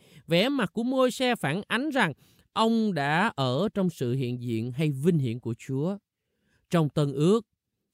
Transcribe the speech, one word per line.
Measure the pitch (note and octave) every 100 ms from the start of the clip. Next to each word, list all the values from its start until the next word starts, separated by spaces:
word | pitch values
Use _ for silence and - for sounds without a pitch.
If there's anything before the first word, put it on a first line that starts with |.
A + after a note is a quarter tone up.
| _ - -
Vẻ | E3 A#3
mặt | C#4+ A3+
của | -
Môi-se | A#3+ C4 B3+ - B3+ A#3
phản | C#3 E3 -
ánh | G#3+ D4+
rằng | C4 F#3+ C3+ _ _ _
ông | - A3+ A3+ A3
đã | E3+ C#3 D#3 G#3+ -
ở | C3 B2+ G#3
trong | - F#3
sự | - B2
hiện | B2+ B2 B2
diện | A#2+ A2+ A#2+
hay | B2 D#3+
vinh | C3+ D#3 E3
hiển | C3 A#2
của | A2+ A#2
Chúa. | - C3+ D#3+ G3+ - _ _ _ _ _ _
Trong | E3+ D3+
Tân | - D3
Ước, | C#3 D#3 A3 - _ _ _ _